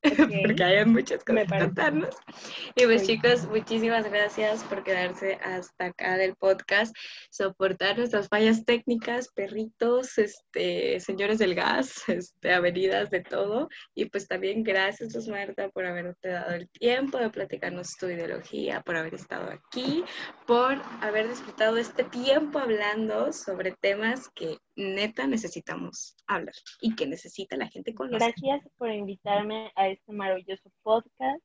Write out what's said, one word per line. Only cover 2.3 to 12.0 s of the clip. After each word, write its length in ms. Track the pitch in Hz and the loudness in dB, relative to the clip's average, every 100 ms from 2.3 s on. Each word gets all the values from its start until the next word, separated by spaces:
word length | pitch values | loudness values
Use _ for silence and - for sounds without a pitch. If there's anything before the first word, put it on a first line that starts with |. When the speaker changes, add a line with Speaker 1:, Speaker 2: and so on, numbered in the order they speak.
| - - - - - | -18 -14 -12 -4 4
Speaker 2:
Y 100 | 247 | 6
pues, 160 | 226 | 6
Speaker 1:
Sí. 60 | 196 226 | 4 4
Speaker 2:
chicos, 240 | 240 247 - | 4 4 2
muchísimas 640 | 220 220 226 226 233 214 | -2 0 0 2 2 0
gracias 540 | 208 208 208 214 220 | 0 0 0 0 0
por 200 | - 196 | -4 -6
quedarse 520 | 190 185 180 180 196 190 | -2 0 0 -2 -4 -4
hasta 420 | - 185 180 _ 180 | -4 -6 -8 _ -8
acá 320 | - 185 185 | -4 -2 2
del 180 | 190 190 | 0 2
podcast, 540 | 190 190 - 202 220 220 - - - | 2 2 2 2 2 -4 -16 -16 -18
soportar 720 | - 196 190 190 185 190 208 | -4 -4 0 0 2 0 0
nuestras 280 | 240 214 196 | 0 0 0
fallas 380 | 208 220 220 220 | 4 6 4 4
técnicas, 640 | 233 240 240 226 240 240 | 2 2 -2 0 -4 -4
perritos, 880 | - 196 208 220 _ 233 247 262 - | -6 -6 -6 -8 _ 2 2 0 0
este, 800 | 208 - _ 165 180 175 - 180 | 0 -2 _ -4 -2 0 0 -2
señores 360 | 180 190 202 220 | -4 -2 0 2
del 160 | 202 | 2
gas, 480 | 175 - - 262 - | 2 0 0 -2 -6